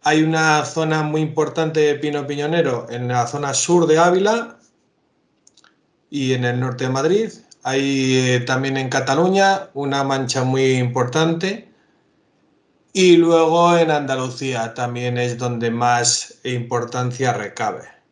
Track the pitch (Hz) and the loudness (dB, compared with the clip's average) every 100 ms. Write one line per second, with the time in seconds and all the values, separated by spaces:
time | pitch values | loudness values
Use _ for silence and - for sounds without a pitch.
0 | 151 156 156 160 160 151 147 - 156 156 | 2 2 2 2 2 2 0 -4 -2 -2
1 | 151 156 151 - 147 - 160 156 151 143 | -2 -2 -2 -2 -2 -2 -2 2 2 2
2 | 151 147 135 143 147 170 143 120 120 120 | -2 -4 -6 -6 -2 0 0 -2 -6 -8
3 | 123 123 117 143 143 135 - 175 160 156 | -4 -2 -2 -4 -4 -4 2 2 4 4
4 | 175 180 202 226 233 - _ _ _ _ | 4 4 2 0 -4 -14 _ _ _ _
5 | _ _ _ _ _ _ _ _ _ _ | _ _ _ _ _ _ _ _ _ _
6 | _ 143 131 127 123 123 127 123 131 131 | _ -6 -2 0 0 -2 -4 -4 -4 -2
7 | 151 196 226 - _ - 127 135 139 135 | 0 0 0 -8 _ -12 -4 -2 0 0
8 | 131 131 127 123 123 131 135 135 131 135 | 2 2 2 0 0 -2 -2 -4 -2 -2
9 | 123 139 180 190 196 190 - 139 139 139 | 0 2 2 4 4 2 -4 -8 -4 -2
10 | 139 135 127 131 127 131 131 131 123 127 | -2 -2 -2 -2 0 2 2 2 0 -2
11 | 123 156 160 165 190 208 - _ _ _ | -2 0 0 0 -4 -6 -12 _ _ _
12 | _ _ _ _ _ _ _ _ _ 190 | _ _ _ _ _ _ _ _ _ 2
13 | 185 170 165 165 160 170 170 170 160 151 | 6 6 6 4 4 4 4 4 2 0
14 | 139 131 131 123 135 117 113 - 120 123 | 0 -4 -4 -6 -6 -4 -6 -6 -6 -4
15 | 123 123 123 120 123 120 117 117 120 120 | -4 -2 -2 -2 -6 -2 -4 0 0 2
16 | 117 - - - 131 123 120 120 117 131 | 0 -2 -6 -12 -8 -6 -4 -6 -4 -4
17 | 123 123 131 104 101 - 110 87 - _ | -6 -2 -4 -2 -6 -6 -6 -6 -14 _
18 | _ | _